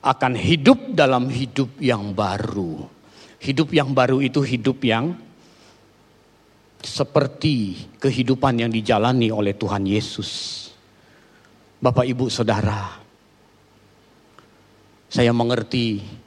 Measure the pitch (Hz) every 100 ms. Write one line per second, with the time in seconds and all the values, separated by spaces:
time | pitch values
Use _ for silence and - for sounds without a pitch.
0 | 139 131 131 123 - 165 139 262 - 185
1 | 139 127 127 123 135 - 135 - 135 113
2 | 101 98 101 101 104 101 87 76 71 -
3 | - - - - - 139 147 151 135 135
4 | 127 131 135 147 127 123 117 127 123 113
5 | 147 175 - - - - - - _ _
6 | _ _ _ _ _ _ _ _ - -
7 | 139 156 139 - 156 131 101 90 - -
8 | 135 123 123 127 139 120 117 113 107 110
9 | 113 127 113 107 101 101 101 101 95 107
10 | 104 - 95 - - - - - _ _
11 | _ - _ _ _ _ _ _ 127 120
12 | 127 127 127 - 110 104 104 107 101 -
13 | - _ _ _ _ _ _ _ _ _
14 | _ _ _ - _ _ _ _ _ _
15 | _ - 120 117 117 120 110 127 117 101
16 | 101 -